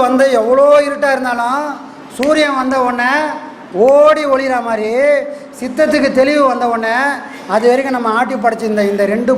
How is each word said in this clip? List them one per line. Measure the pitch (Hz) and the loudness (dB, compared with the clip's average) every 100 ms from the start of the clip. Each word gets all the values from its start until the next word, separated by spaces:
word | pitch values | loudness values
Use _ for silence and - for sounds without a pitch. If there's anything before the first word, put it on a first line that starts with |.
| 247 | 2
வந்து | 254 269 240 | 2 2 2
எவ்வளோ | 220 262 285 294 285 | 2 2 4 4 2
இருட்டா | 285 285 | -2 -2
இருந்தாலும் | 262 254 240 233 269 302 262 - - - - | 0 -2 -4 -4 -4 -6 -10 -16 -20 -16 -4
சூரியன் | 277 311 294 269 | 0 0 0 -2
வந்த | 262 262 247 | -2 0 0
உடனே | 240 247 294 302 262 - - - 185 240 | -2 -2 -2 -4 -8 -14 -18 -8 0 4
ஓடி | 285 302 311 285 | 6 6 4 0
ஒளிகிற | 262 269 254 233 | 0 0 -2 -2
மாதிரி | 220 214 240 285 285 - - - - | -4 -2 0 2 0 -2 -10 -16 -12
சித்தத்துக்கு | 247 - 302 302 269 254 | -6 -2 0 2 2 2
தெளிவு | 262 294 269 | 2 2 2
வந்த | 247 240 | 0 -2
உடனே | 226 226 233 285 262 - - - 208 | -2 -2 0 -2 -4 -10 -16 -4 0
அது | 240 | 2
வரைக்கும் | 254 269 254 | 2 0 -2
நம்ம | 233 220 | -2 0
ஆட்டி | 233 262 | -2 -2
படைச்சிருந்த | 233 220 226 208 202 | -2 -2 -2 0 0
இந்த | 202 196 | 0 0
ரெண்டு | 220 247 | 0 0